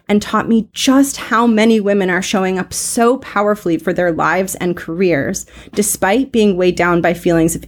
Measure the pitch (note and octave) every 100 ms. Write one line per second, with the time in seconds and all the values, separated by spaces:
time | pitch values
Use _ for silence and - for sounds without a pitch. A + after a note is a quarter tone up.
0 | - G#3 - G#3+ - A3+ G#3+ - - C4+
1 | C#4 - - A3+ A#3+ G#3+ A3+ A3 G3+ G3+
2 | F#3 F3+ F#3+ G3 F#3+ F#3 F#3 - - -
3 | A#3 C4+ - G3+ G#3 G#3 F3 D#3+ F3 E3+
4 | F3+ D#3 D#3 F3+ F#3+ - F3+ F3 - E3
5 | F#3 D3 A#2+ G3+ - - - - G#3 -
6 | F#3+ A#3 C4 A#3 G#3 F3+ F3+ F3 F3 F3
7 | E3+ F3 F3 E3 E3 E3+